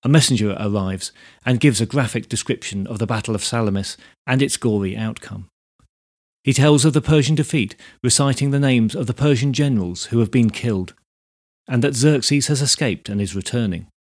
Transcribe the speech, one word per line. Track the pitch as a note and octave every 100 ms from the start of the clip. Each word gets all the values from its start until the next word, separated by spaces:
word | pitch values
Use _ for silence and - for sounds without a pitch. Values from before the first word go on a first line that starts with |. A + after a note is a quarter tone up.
A | B2
messenger | D#3 C#3 B2 G#2+ F#2+
arrives | G#2 G2+ F#2+ F#2+ - _ - _
and | - B2
gives | D3 A2
a | A2+
graphic | C#3+ A#2+ A#2+ G#2
description | A#2+ - - - G2+ F#2+
of | A2
the | A2
Battle | A2+ G#2+
of | G#2+
Salamis | - A#2 A2 G2 G2 - - _ -
and | B2+
its | C3+ -
gory | B2 G#2 G2 G#2+
outcome. | A2 A2+ - G#2 F#2+ _ _ _ _ _ _ _ _ _
He | -
tells | C3 D3 D3
of | C#3
the | D3
Persian | - D#3 C#3
defeat, | D#3 D3+ D#3+ G#2 - - _
reciting | B2 - C#3 C3 C#3
the | C#3
names | C#3 B2+ A2+
of | F#3+ B2
the |
Persian | A#2+ D3 C3+ C#3+
generals | B2+ C#3+ A#2+ F2+ F2 -
who | A#2
have | A2
been | B2+ A#2
killed, | - A#2+ G2+ F2+ - _ _ _ _ _ _ _
and | B2+
that | C#3
Xerxes | C3+ C#3 D3 - C#3+ C3
has | D3
escaped | C#3 - C#3 F#2 -
and | G2+
is | G2
returning. | G2 F#2+ A#2+ A2+ E2+ F#2+ _